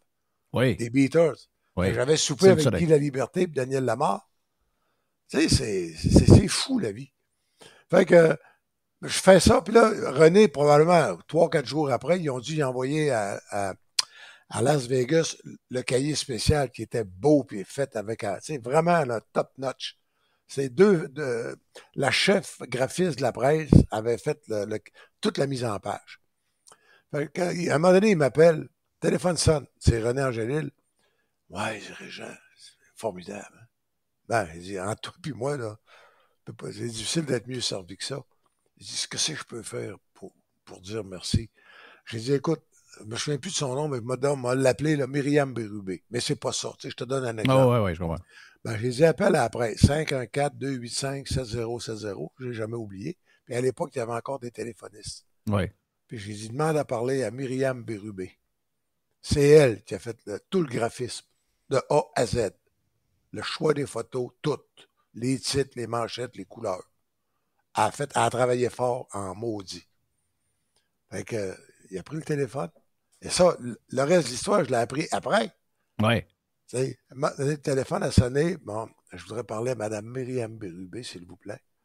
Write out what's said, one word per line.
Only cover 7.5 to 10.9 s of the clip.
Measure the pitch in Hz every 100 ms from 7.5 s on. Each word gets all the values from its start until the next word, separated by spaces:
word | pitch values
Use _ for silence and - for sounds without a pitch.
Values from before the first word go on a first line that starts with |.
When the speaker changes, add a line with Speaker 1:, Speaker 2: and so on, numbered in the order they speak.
| _ - - _
Speaker 2:
Fait | 180 180
que, | 175 160 156 _ _ _ _ _ _
je | 147 -
fais | - 185
ça, | - 254
puis | -
là, | 226 220 208 -
René, | 135 160 190 214
probablement, | 139 147 147 160